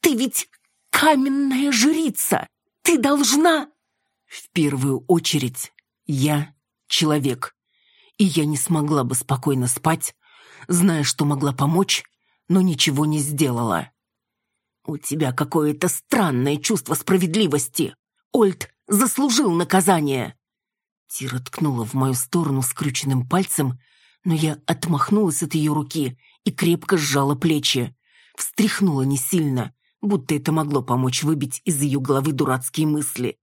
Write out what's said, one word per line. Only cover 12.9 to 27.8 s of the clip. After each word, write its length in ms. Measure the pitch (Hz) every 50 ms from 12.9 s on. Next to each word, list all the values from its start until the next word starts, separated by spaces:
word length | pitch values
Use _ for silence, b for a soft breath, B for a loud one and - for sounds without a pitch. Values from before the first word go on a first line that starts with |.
| 143 139 151
не 140 | 151 151 151
сделала». 720 | 143 143 151 139 156 135 120 117 120 117 92 82 76 - _ _ _ _ _ _ _ _ _ _ _ _ _ _ _ _ _ _ _
«У 120 | - 151 147
тебя 340 | - - 143 156 151 131 127
какое-то 560 | 127 156 147 - 165 151 151 151 151 - 180
странное 680 | - - - _ - 233 208 170 135 123 127 139 143 147
чувство 340 | - - 226 185 - - -
справедливости! 1000 | - - - 190 190 175 175 156 214 220 170 139 147 - - _ - 160 - - _ _ _ _ _ _ _ _
Ольд 360 | 277 220 196 180 - - - _ _ _
заслужил 640 | - 196 202 262 247 - - 277 294 233 233 302 214
наказание». 840 | 170 170 175 165 - 185 175 175 190 165 151 143 135 131 117 82 - _ _ _ _ _ _ _ _ _ _ _ _ _ _ _
Тира 300 | - - 135 127 123 127
ткнула 480 | 127 - - - 165 151 139 120 113
в 80 | 107 -
мою 180 | 135 131 135 131
сторону 480 | 123 - - - 175 165 151 139 135
скрюченным 680 | 127 - - - 151 147 127 - - 143 135 131 123
пальцем, 520 | 127 - 180 196 - - - 151 131 123 b b b b b b b b b b
но 100 | 185 165
я 240 | 156 156 156 151 147 _
отмахнулась 760 | - 165 - - 165 170 143 - - 202 208 214 180 147 - -
от 120 | 151 -
ее 180 | 160 151 151 151
руки 460 | 151 147 - - 160 147 127 127 b b b b b b
и 80 | - 147
крепко 460 | - 185 170 170 170 170 - 196 175
сжала 360 | 151 139 135 143 139 139 143
плечи. 600 | 127 131 170 160 147 135 - - 135